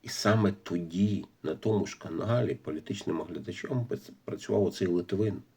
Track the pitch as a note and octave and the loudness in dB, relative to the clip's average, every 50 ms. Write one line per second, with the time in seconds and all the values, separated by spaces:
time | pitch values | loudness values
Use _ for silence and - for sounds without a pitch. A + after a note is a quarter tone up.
0 | - A#2 - - - G#2+ G#2+ A2+ G#2+ G2 G2 - - - F2 E2+ F2 D#2+ E2 F#2 | -10 -8 -8 0 4 4 6 6 4 2 2 0 -6 -4 -2 -2 -2 -2 2 2
1 | G2+ G#2+ G2+ - - - _ _ - D#2 D#2 - - A2 A2 G2+ E2+ - - - | 2 4 2 -2 -4 -10 _ _ -4 -4 -4 -2 0 2 2 2 0 -2 -6 -10
2 | - - E2 E2+ F#2+ G#2+ A#2 B2 A#2+ G#2+ - - - D#2 D#2 D#2 - - G2 G2 | -10 -6 -4 -2 0 2 2 2 2 0 -2 -4 -6 -6 -6 -6 -4 -6 -6 -4
3 | - D#2+ E2 E2 D#2 E2 E2+ D#2 - - F2 - - - C#3 B2+ A#2 - - - | -2 -4 -2 -2 -4 -6 -8 -8 -8 -8 -8 -8 -6 -2 -2 -2 0 -2 -4 -6
4 | - - - _ _ - - - - - G#2 G#2 G2 F2 - - G2 F2+ F2 F2+ | -6 -16 -20 _ _ -8 -8 -8 -2 2 4 4 4 4 2 0 0 2 2 2
5 | F2 - G2+ F#2+ A2 G#2+ G2 - - _ _ | 2 0 0 2 2 0 0 -4 -10 _ _